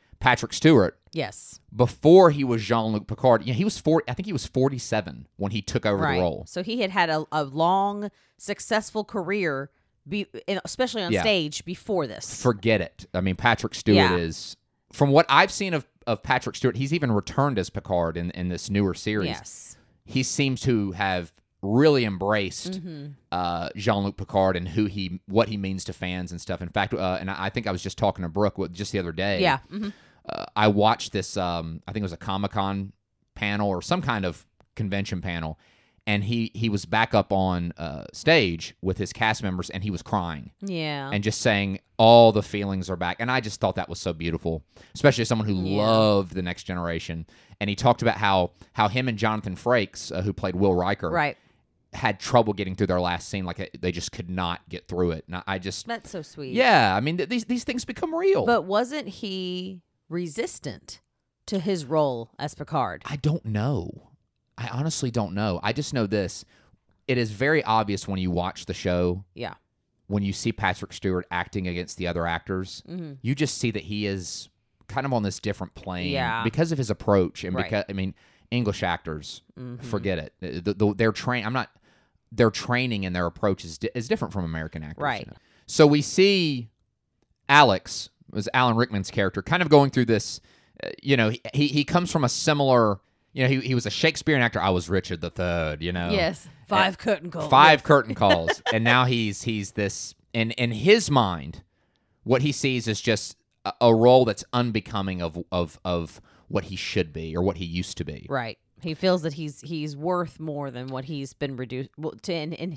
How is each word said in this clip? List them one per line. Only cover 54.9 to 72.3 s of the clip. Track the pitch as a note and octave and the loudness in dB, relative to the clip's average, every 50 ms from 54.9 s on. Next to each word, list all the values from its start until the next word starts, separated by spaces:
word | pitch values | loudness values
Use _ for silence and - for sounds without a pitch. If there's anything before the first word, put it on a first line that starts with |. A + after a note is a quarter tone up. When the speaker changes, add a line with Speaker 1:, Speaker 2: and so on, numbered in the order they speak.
| F2 F2 F2+ F2 | -2 0 0 0
Speaker 1:
it. | D#2+ D#2+ - | 0 -2 -6
And | - F2+ | -10 -12
I, | F2+ - | -10 -6
I | - G2 F#2+ | -6 -6 -6
just | F2+ G2 F#2 - - | -6 -6 -8 -8 -8
Speaker 2:
That's | A#3 A#3 A3+ - - | -8 -10 -10 -10 -12
so | - F3 | -12 -12
sweet. | D3+ - - D3+ C#3+ C3 F#3 | -12 -12 -14 -12 -10 -4 0
Speaker 1:
Yeah, | A#3 C4 B3 G#3 C#3 A2+ G2 F#2 | 2 4 6 6 6 6 6 4
I | G#2 | 2
mean, | B2 D3 E3+ | 0 0 -2
th-, | F3+ - F3+ | -2 -2 -2
these, | B3 A#3+ - | -2 -4 -2
these | - B3 A#3+ - | -2 -4 -4 -4
things | - D#4+ B3+ - | -4 -6 -6 -6
become | - A#3 - - D#4+ D#4+ | -8 -8 -6 -6 -4 -2
real. | E4 F#4 G4 G4 - - | 0 2 2 2 4 4
Speaker 2:
But | A#3+ A#3+ G3+ D#3 | 2 2 2 2
wasn't | F#3 G3+ G#3+ B3 A#3+ D4 D4+ C4+ G3 | 0 0 0 0 -2 -4 -8 -8 -10
he | F#3+ - - G3 F#3+ F#3+ F#3 F3+ F3+ F3+ F#3 F#3+ F#3+ F3 _ _ _ _ _ - | -12 -10 -8 -8 -6 -6 -6 -6 -8 -8 -10 -12 -14 -16 _ _ _ _ _ -10
resistant | D#3+ F3 F3+ E3 C#3+ A3 A#3+ F4 - - - D3 F#2 - _ - - - _ _ _ _ _ _ _ _ - | -8 -6 -6 -6 -4 -4 -4 -4 -6 -8 -8 -10 -12 -12 _ -20 -20 -20 _ _ _ _ _ _ _ _ -8
to | - G#3+ F#3+ | -6 -4 -2
his | D#3 G#3 F#3+ E3+ C#3+ | -2 -2 -2 -2 -2
role | A#2+ D#3 D#3 D3 C#3 B2+ A#2 A2+ - _ - | -2 0 0 2 0 -2 -4 -8 -12 _ -10
as | C3+ C#3+ - | -8 -8 -8
Picard? | - D3 - D#3 C#3+ A#2+ F#2 E2 - - | -10 -8 -4 -2 -2 -2 -2 -4 -8 -10
Speaker 1:
I | - C#3+ | -8 -6
don't | C#3+ - D3+ D#3 - - | -2 -2 0 -2 -2 -2
know. | A2+ G#2 G#2 A2 C#3 C#3+ F#2+ E2 - - - - _ _ _ _ _ _ _ _ _ - | -2 -2 0 0 0 0 -2 -4 -6 -10 -14 -18 _ _ _ _ _ _ _ _ _ -12
I | - A#2 A#2 | -10 -8 -6
honestly | A#2+ B2 D3 D#3+ - - C#3 B2 | -4 -4 -4 -4 -4 -4 -4 -2
don't | A#2+ A#2+ G#2 E2 F#2 | -2 -2 -2 -2 -2
know. | G2+ G#2+ G#2 F2+ - | -2 -2 0 -2 -2
I | - G#2 | -2 -2
just | A2 C#3+ D3 - - | -2 -2 -4 -4 -2
know | A#2+ A2 | -2 0
this. | G2 G#2+ G#2 F#2+ E2+ - - - _ _ _ _ _ _ _ _ _ _ _ _ | 0 0 0 -2 -2 -6 -12 -16 _ _ _ _ _ _ _ _ _ _ _ _
It | - B2+ B2 | -2 0 0
is | A#2 G#2+ | 0 -2
very | G#2 G2 C3 D3 D#3+ D3+ - | -2 0 2 2 2 2 2
obvious | - A2 A2+ A2 G#2 G2+ F#2 - - | 2 2 2 2 0 -2 -4 -4 -4
when | F#2+ F#2 | -2 -2
you | F#2 F2+ | 0 0
watch | E2+ E2+ F2 F#2 - - - | 0 0 0 -2 -4 -8 -8
the | - F2+ | -10 -6
show. | - - F#2 F2 F2 F2+ F2+ F2+ F#2+ G2 _ - | -4 0 0 2 2 2 2 0 -2 -6 _ -14
Speaker 2:
Yeah. | - A#2 - - _ _ _ _ _ _ _ _ _ _ - | -12 -12 -12 -12 _ _ _ _ _ _ _ _ _ _ -2
Speaker 1:
When | G2 G#2 | -2 0
you | G2+ G2 | 0 0
see | G2 - - A#2 | -2 -2 -2 -4
Patrick | A2 - G#2+ F#2 F2+ - G2 - | -2 0 0 0 0 -2 -6 -12
Stewart | - - - G2 F#2 F2+ - - | -10 -4 -2 -2 -2 -2 -4 -4
acting | F2+ F2 F2 - - G#2 F#2 F2+ | -4 -4 -4 -4 -4 -6 -4 -4
against | F2 F2 F2 - - | -4 -6 -6 -8 -6
the | - F2+ | -6 -4
other | F2 E2+ E2+ E2+ | -2 -2 -2 -2
actors, | E2+ | -2